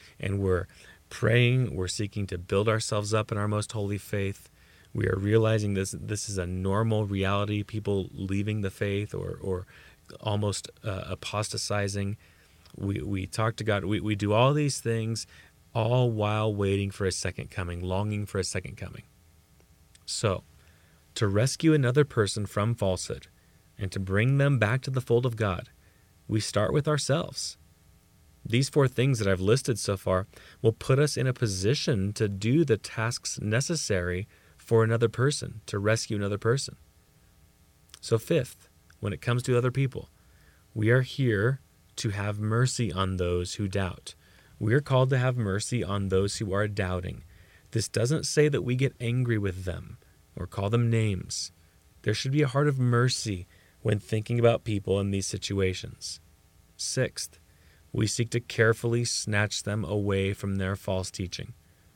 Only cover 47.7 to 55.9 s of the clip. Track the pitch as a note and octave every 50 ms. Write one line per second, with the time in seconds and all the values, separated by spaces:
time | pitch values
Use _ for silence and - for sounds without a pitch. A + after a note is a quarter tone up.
47.7 | - A2+ G#2+ - - A#2 A2+ A#2+ D#3 - - - - D#3 D3 D3+ D3 A2+ - A#2+
48.7 | B2 B2+ C3+ B2 - - B2 A#2 A#2+ B2+ B2+ A#2+ A#2 G#2 G2+ G2 F2+ F#2+ F#2 F#2
49.7 | E2+ F2 F2 - - - _ _ _ _ _ _ - - F2+ - - - G2 G#2
50.7 | A2+ A#2+ A#2 A#2 A2+ A2+ A2 G#2+ G2 F2 E2+ - - - - - _ _ _ _
51.7 | _ _ _ _ _ _ - - G#2+ - - C3+ C3+ D3+ D3 C3 A#2+ C#3 D3 D3
52.7 | C#3 C3 B2+ B2 A#2+ A#2+ B2 B2 A#2+ - - A2+ G2 F2 F#2 - - - _ _
53.7 | _ _ - A#2 A2+ G#2 - - A2 A2 G#2 - A#2+ A#2+ A#2 A#2 A2+ - - A2
54.7 | G#2+ G2 - F#2+ F#2+ G2+ G2+ G2+ G2 G2 F#2+ - - F#2+ - - G2+ G2 F#2+ F#2
55.7 | F#2 - - G#2+